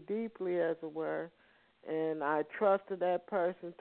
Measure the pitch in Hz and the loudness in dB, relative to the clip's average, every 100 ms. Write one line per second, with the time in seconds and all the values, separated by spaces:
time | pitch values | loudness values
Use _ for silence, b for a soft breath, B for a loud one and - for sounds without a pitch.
0 | 170 208 226 - 185 175 165 165 160 156 | -2 -4 -4 -4 -2 2 2 0 -6 -6
1 | 156 156 170 _ b b b b - 160 | -4 -4 -6 _ b b b b -6 -2
2 | 160 156 143 151 151 - 208 196 - 185 | 0 0 0 2 0 2 4 4 2 -2
3 | 180 175 - 202 175 185 175 175 | 0 0 0 0 0 -2 -10 -8